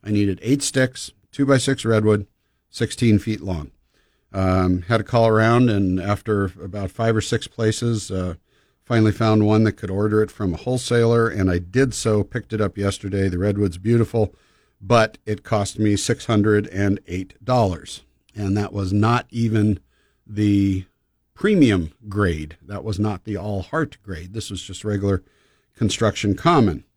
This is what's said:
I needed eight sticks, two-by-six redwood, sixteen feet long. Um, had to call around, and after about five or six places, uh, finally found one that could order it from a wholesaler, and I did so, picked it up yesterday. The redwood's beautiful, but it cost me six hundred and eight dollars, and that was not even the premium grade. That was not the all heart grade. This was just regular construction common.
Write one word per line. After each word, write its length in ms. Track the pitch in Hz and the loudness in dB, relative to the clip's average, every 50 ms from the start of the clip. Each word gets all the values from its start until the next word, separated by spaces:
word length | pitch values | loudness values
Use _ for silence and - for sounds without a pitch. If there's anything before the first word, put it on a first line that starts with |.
| _ | _
I 80 | 101 | -2
needed 280 | 107 101 101 98 95 87 | 0 0 2 0 -2 -4
eight 200 | - 113 135 143 | -2 -2 0 0
sticks, 500 | - - - 135 131 127 - - - - _ _ _ _ | 0 -2 0 0 -2 -2 -2 -10 -16 -16 _ _ _ _
two-by-six 540 | _ - 143 135 139 127 - - 135 127 - | _ -2 2 2 2 2 2 0 -2 -2 0
redwood, 420 | 113 113 107 107 107 107 104 98 _ _ _ _ _ _ _ _ _ | 0 2 2 4 4 2 2 0 _ _ _ _ _ _ _ _ _
sixteen 500 | _ - 123 110 - - 127 117 107 101 | _ -6 -6 -6 -2 0 2 4 4 4
feet 220 | - 113 107 - | 2 -2 -8 -6
long. 300 | - 98 92 80 73 71 _ _ _ _ _ _ _ _ _ _ _ _ - | -6 -6 -6 -6 -8 -10 _ _ _ _ _ _ _ _ _ _ _ _ -4
Um, 500 | 98 95 95 92 92 92 90 90 90 90 | -2 0 2 2 2 2 2 0 0 0
had 140 | 87 117 113 | -2 -2 -2
to 60 | 107 | -2
call 240 | - - 117 113 113 | 0 0 2 2 4
around, 420 | 110 110 110 113 117 120 127 120 | 4 4 4 4 4 4 4 4
and 300 | 110 98 101 92 92 92 | 2 0 0 0 0 -2
after 520 | 87 101 104 101 - - 107 101 98 92 87 - | -2 -2 -4 -4 -2 -2 -2 0 -2 -4 -4 -10
about 300 | 78 87 87 104 101 92 | -14 -12 -8 -8 -8 -8
five 240 | - - 117 113 113 | -6 -2 0 0 0
or 60 | 110 | 0
six 260 | 104 - - 110 - - | 0 -2 -4 -4 -4 -8
places, 640 | _ - 117 107 110 - - 117 117 107 101 - | _ -2 0 0 0 0 -2 -2 -2 -2 -4 -6
uh, 240 | 98 92 90 90 82 - _ _ _ _ _ _ _ _ _ | -6 -4 -4 -6 -8 -10 _ _ _ _ _ _ _ _ _
finally 300 | _ 123 113 110 107 101 | _ 2 4 4 4 2
found 320 | - 113 110 107 107 104 | 2 2 2 4 4 4
one 180 | 104 107 107 110 | 4 4 4 4
that 100 | 107 101 | 2 0
could 160 | - - 90 | -2 -8 -6
order 320 | 95 101 104 107 104 107 | -4 -2 -2 2 2 2
it 80 | 107 104 | 2 0
from 240 | - - 107 92 85 | -2 -6 -4 -4 -4
a 40 | 85 | -4
wholesaler, 720 | - 127 127 127 123 - 123 120 117 113 117 117 113 113 | -4 -4 -4 -4 -2 0 2 2 4 4 4 2 2 0
and 200 | - 104 95 95 | 0 0 0 2
I 100 | 90 87 | 2 0
did 340 | 87 85 92 123 139 131 - | -4 -2 0 0 0 0 0
so, 300 | - - 117 107 104 98 | -4 -2 0 0 0 0
picked 300 | - - 123 107 _ - | -2 -6 -10 -10 _ -4
it 60 | 107 | -4
up 180 | 107 98 - - | -4 -4 -2 -2
yesterday. 520 | 101 98 95 - - 98 95 98 95 95 | -2 -2 -2 -4 -8 -6 -2 0 0 0
The 100 | 90 87 | 0 0
redwood's 380 | 92 104 101 101 104 98 82 90 | 0 0 0 0 0 -2 -2 -4
beautiful, 580 | 92 110 117 117 113 - - 117 110 101 - _ _ _ _ _ _ _ _ _ | -2 0 2 2 2 0 0 -2 -2 -2 -4 _ _ _ _ _ _ _ _ _
but 360 | 104 95 120 117 110 107 - - _ | -2 2 4 4 4 2 -2 -12 _
it 180 | - 107 98 _ | -8 -8 -8 _
cost 360 | - 117 107 101 95 - - | -2 0 0 0 -2 -2 0
me 160 | 107 107 104 | 0 2 2
six 300 | 98 - - 120 - - | 0 0 -2 -4 -4 -2
hundred 420 | - 117 107 101 107 104 104 101 - | 0 2 2 4 4 4 2 2 -2
and 320 | - 95 101 101 98 101 _ - | -4 -2 0 0 0 -2 _ -8
eight 260 | 87 92 92 92 - _ - | -8 -8 -8 -8 -14 _ -4
dollars, 580 | 101 127 123 113 95 90 82 - - - - _ _ _ _ _ _ _ | 0 2 2 2 0 -2 -4 -10 -16 -18 -18 _ _ _ _ _ _ _
and 220 | 107 104 95 98 104 | -6 -2 -2 0 0
that 160 | 104 98 95 | -2 -2 -4
was 180 | 101 98 92 | -4 -4 0
not 340 | 95 104 104 113 120 123 120 _ | 2 2 2 2 2 0 -2 _
even 500 | - 117 117 113 107 110 104 107 104 101 _ _ _ _ _ _ _ _ _ - | -4 -2 -2 0 2 2 2 2 0 -2 _ _ _ _ _ _ _ _ _ -12
the 580 | 107 101 107 104 101 101 98 98 95 92 92 _ _ _ _ _ _ _ _ _ _ | -4 0 2 2 4 4 2 2 0 -2 -6 _ _ _ _ _ _ _ _ _ _
premium 600 | - - 208 214 185 147 120 104 92 82 80 - _ 110 107 | -2 0 2 4 6 6 6 4 2 0 -4 -10 _ -16 -8
grade. 500 | 98 104 104 90 85 76 76 76 78 _ | -2 0 0 0 0 -4 -8 -12 -14 _
That 220 | _ - 101 101 65 | _ -14 -12 -10 -8
was 160 | 107 101 90 | -6 -4 -2
not 240 | 104 107 104 90 _ | -2 -2 -2 -6 _
the 140 | - 104 95 | -8 -8 -8
all 240 | 87 107 104 98 | -6 -6 -6 -6
heart 360 | 90 - - 160 156 - - _ _ | -6 -4 -4 -4 -4 -4 -6 _ _
grade. 300 | 98 92 78 85 92 98 | -14 -12 -12 -12 -12 -10
This 160 | 113 104 - | -10 -10 -8
was 100 | 101 90 | -10 -12
just 240 | - - 95 - - | -12 -12 -16 -8 -4
regular 380 | 107 104 101 98 101 98 90 - _ _ _ _ _ _ _ _ _ _ | -2 -2 0 0 0 0 0 -4 _ _ _ _ _ _ _ _ _ _
construction 600 | _ 113 104 - - 117 107 95 - - 104 95 | _ -2 -2 0 0 0 -2 -2 0 -2 -2 -2
common. 500 | - - 170 175 151 117 98 78 71 - _ _ | 0 2 2 4 4 4 2 0 -4 -10 _ _